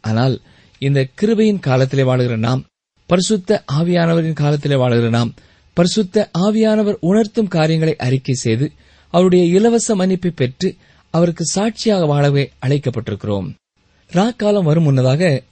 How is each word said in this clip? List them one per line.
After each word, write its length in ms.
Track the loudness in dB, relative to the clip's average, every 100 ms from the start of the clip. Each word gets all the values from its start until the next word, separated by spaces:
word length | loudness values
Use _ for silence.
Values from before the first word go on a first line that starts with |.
ஆனால் 400 | -4 0 0 -2 _ _ _ _
இந்த 280 | -2 0 -2 -2
கிருபையின் 380 | 0 2 2 0
காலத்திலே 440 | 0 0 0 0
வாழுகிற 340 | 0 0 0 -2
நாம், 280 | -2 -4 -6 _ _ _ -2
பரிசுத்த 580 | -2 0 -2 0 -4 -2
ஆவியானவரின் 600 | -2 0 0 2 0 -2
காலத்திலே 420 | -2 -2 0 0 0
வாழுகிற 340 | 2 2 2
நாம், 240 | 0 -2 -6 _ _ _
பரிசுத்த 560 | -2 0 0 0 -2 -2 -2
ஆவியானவர் 580 | 0 2 2 2 0 -2
உணர்த்தும் 480 | 0 0 0 -2 -2
காரியங்களை 480 | 0 0 2 0 -2
அறிக்கை 400 | -2 -2 -2 -4
செய்து, 360 | -2 -2 -2 -6 _ _ _
அவருடைய 360 | 2 4 4 4
இலவச 500 | 4 4 2 0 -2
மன்னிப்பை 360 | 0 -2 -4
பெற்று, 440 | -2 -4 -2 -6 -6 _ _ _
அவருக்கு 360 | 0 0 0 -4
சாட்சியாக 600 | -2 -4 -2 -2 0 2
வாழவே 460 | 2 2 0 -2 _ -2
அழைக்கப்பட்டிருக்கிறோம். 880 | -2 -2 -6 -8 -8 -4 -4 -6 -12 _ _ _ _ _
ராக்காலம் 500 | 0 0 0 -2 0
வரும் 200 | 2 2
முன்னதாக, 580 | 2 2 2 2 0 0 -6